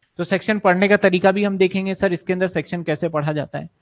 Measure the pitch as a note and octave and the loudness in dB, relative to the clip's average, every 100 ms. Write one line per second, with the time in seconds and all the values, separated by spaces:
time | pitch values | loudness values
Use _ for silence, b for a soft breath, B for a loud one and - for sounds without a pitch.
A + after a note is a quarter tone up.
0 | _ - F3 F#3+ - G#3 G3 F3+ G3 G3+ | _ -10 -4 -2 -2 0 2 2 4 4
1 | G3 F#3 F#3+ G3 G3+ F#3+ F#3 F#3+ F#3+ F#3 | 4 4 2 2 0 2 2 0 -4 -2
2 | F#3+ F3 - F3+ F#3 F3 - F3 E3 D3+ | -2 -2 -4 -2 -2 -2 -4 -6 -4 -4
3 | E3 D#3 D3 D3+ C#3 C#3+ E3 _ | -2 -2 -2 -4 -6 -8 -12 _